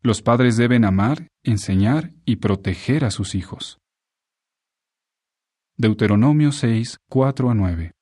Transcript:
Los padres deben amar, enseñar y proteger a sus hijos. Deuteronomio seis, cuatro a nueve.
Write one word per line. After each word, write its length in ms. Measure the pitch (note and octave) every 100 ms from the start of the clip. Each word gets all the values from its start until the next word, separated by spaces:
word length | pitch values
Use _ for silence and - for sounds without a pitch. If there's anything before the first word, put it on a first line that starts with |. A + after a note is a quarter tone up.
Los 220 | B2 G#2
padres 340 | - A#2+ B2 A2+
deben 280 | A#2+ B2
amar, 420 | G#2+ F#2+ G#2+ D#3 E3 _
enseñar 680 | - G#2 - F#2+ G#2 D3 D#3+ -
y 120 | - A2
proteger 680 | G#2+ G2 G2 F2 - C#3+
a 60 | B2
sus 240 | - G2+
hijos. 440 | G2 F2 - - - _ _ _ _ _ _ _ _ _ _ _ _ _ _ _ _ _ _ _ -
Deuteronomio 760 | A2 G#2+ G#2+ G#2 B2+ D3+ D3
seis, 460 | C#3+ A#2+ A2+ A#2 - _
cuatro 400 | C3 C3 C3 B2+
a 40 |
nueve. 400 | A2+ F#2 E2+ E2 _